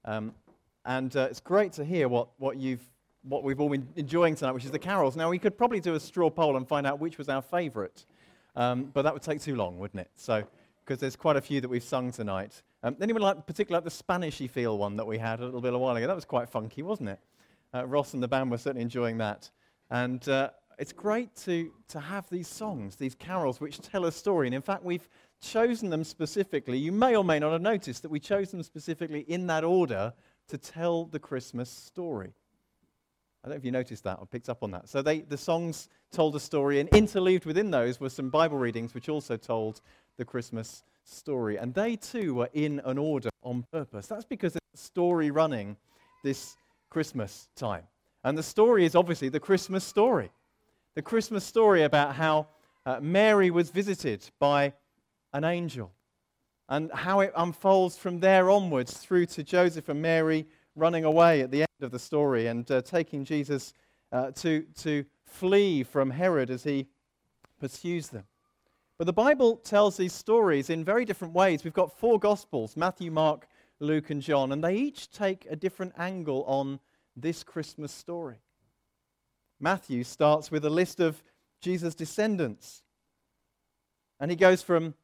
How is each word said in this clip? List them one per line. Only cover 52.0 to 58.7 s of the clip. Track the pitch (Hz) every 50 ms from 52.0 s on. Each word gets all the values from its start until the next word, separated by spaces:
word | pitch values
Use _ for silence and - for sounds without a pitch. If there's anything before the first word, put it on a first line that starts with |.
| 143 143 139
how, | 139 160 156 156 151 151 - _ _ _ _ _ _ _
uh, | 131 131 120
Mary | 143 156 180 196 214 220 214 202 190 180
was | 170 175 170 -
visited | - 185 202 202 190 - - 139 107 98 - - _ _
by | 143 143 143 143 143 139 139 _ _ _ _ _ _ _ _ _ _ _ -
an | 143 156
angel, | 165 175 175 175 160 120 127 107 92 92 _ _ _ _ _ _ _ _ _ _ _ _ _ _ -
and | 135 151 160 160
how | 151 - - 180 196 196
it | 196 196 -
unfolds | 160 170 175 151 - - 196 190 190 185 180 - -
from | - 185 180 170
there | 180 190 190 190 185 185
onwards | 196 208 196 180